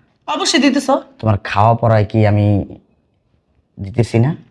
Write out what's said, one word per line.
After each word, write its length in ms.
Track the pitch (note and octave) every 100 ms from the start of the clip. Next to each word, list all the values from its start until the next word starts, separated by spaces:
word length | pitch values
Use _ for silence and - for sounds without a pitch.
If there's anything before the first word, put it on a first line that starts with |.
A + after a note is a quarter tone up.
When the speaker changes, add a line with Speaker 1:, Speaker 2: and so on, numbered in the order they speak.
| _ _ -
Speaker 1:
অবশ্যই 320 | D4 F#4+ D#4
দিতেছো। 440 | C4+ C#4 C4+ D4+ - -
Speaker 2:
তোমার 180 | A2 G2
খাওয়া 300 | - G2 A2+
পড়ায় 320 | A#2 A#2 A2 G2+
কি 220 | A2 G#2
আমি 380 | G#2 G#2 G2 - - _ _ _ _ _ _ _ _ _ -
দিতেছি 380 | G2 G#2+ A2+ A2+
না? 160 | C3 - -